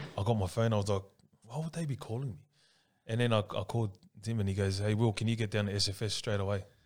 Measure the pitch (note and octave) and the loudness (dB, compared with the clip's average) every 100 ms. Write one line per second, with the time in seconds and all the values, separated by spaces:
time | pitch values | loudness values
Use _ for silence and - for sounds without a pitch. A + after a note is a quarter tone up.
0 | C#3+ - G#2+ A2 F#2 - A2+ G#2+ G2 G2 | -8 -2 2 2 2 2 2 2 2 -2
1 | - _ _ _ - D3 D#3+ E3 D#3 B2+ | -2 _ _ _ -10 -6 -6 -4 -4 -4
2 | - A#2 C#3 - - _ _ _ _ _ | -6 -6 -6 -8 -14 _ _ _ _ _
3 | - A2+ A#2+ A2 G2+ - G2 A#2 G#2+ - | -4 0 4 4 2 -4 -2 0 -2 -4
4 | - - G#2 A2+ G2 F#2+ F#2+ F#2+ G#2+ G#2+ | -20 -10 -4 0 0 2 2 2 0 4
5 | A#2 G2+ A2+ A2+ G#2 G#2+ G2+ G2+ G2+ - | 2 2 0 0 0 0 0 0 0 -2
6 | G#2 - - G#2 G2 G2+ - _ | -4 -2 -2 0 0 -2 -4 _